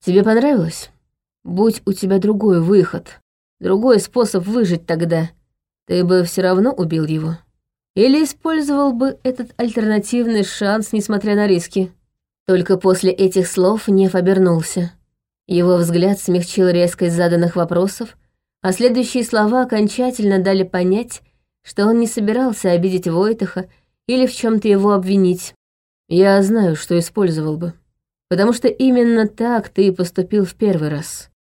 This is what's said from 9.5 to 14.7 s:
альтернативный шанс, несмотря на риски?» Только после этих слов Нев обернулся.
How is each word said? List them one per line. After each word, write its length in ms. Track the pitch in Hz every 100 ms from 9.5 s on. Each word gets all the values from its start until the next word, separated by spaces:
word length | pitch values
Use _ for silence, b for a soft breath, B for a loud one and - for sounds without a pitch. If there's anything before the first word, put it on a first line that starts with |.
| _
альтернативный 840 | 240 226 214 214 202 240 233 220
шанс, 500 | 190 - 202 214 214
несмотря 420 | 214 202 208 214 208
на 100 | 208
риски?» 440 | 180 170 - 185 _ _ _ _ _ -
Только 300 | 185 175 185
после 340 | 185 185 185
этих 360 | 185 190 190 175
слов 400 | - 185 220 -
Нев 280 | 196 190 185
обернулся. 760 | 175 196 185 170 160